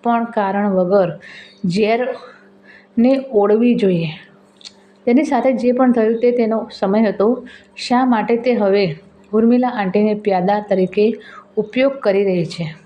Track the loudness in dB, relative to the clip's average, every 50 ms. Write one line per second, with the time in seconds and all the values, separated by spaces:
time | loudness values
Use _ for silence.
0 | 0 0 -2 -2 -2 -4 -2 -2 -2 0 -2 -2 -2 0 0 0 0 2 2 2
1 | 2 0 -2 -10 -16 -20 -20 -20 -20 -20 -16 _ -4 -2 0 0 0 0 0 -2
2 | -2 -6 -6 -10 -14 -20 -20 -20 -20 -20 _ _ _ -20 -20 -20 _ _ _ 2
3 | 2 2 2 0 -2 -2 0 2 2 4 2 2 4 2 2 2 2 0 0 0
4 | -2 -6 -8 -12 -20 -20 -20 -20 _ _ _ _ -20 -20 _ -20 _ _ _ _
5 | _ 2 2 2 2 2 -2 0 0 0 0 2 0 0 2 2 2 2 4 2
6 | 2 2 0 2 2 2 2 2 0 0 0 -4 -4 -8 -8 -4 -2 0 2 2
7 | 2 0 0 0 0 0 0 -2 -6 -18 -20 -20 -20 _ _ -16 -4 -2 0 0
8 | 2 2 2 0 2 0 -2 0 0 0 0 2 2 2 2 2 0 0 -4 -8
9 | -14 -20 _ -20 -16 _ -2 2 2 4 2 2 0 -2 -2 -4 -4 -2 0 0
10 | 0 0 -2 -2 -2 -2 0 0 0 0 0 -2 0 -2 0 0 0 -2 0 0
11 | 0 0 0 -4 -12 -20 -20 -20 -20 _ _ -6 -6 -4 -2 0 0 0 0 -2
12 | -2 0 0 0 0 0 0 -2 -4 -6 -6 -10 -10 -10 -10 -16 -20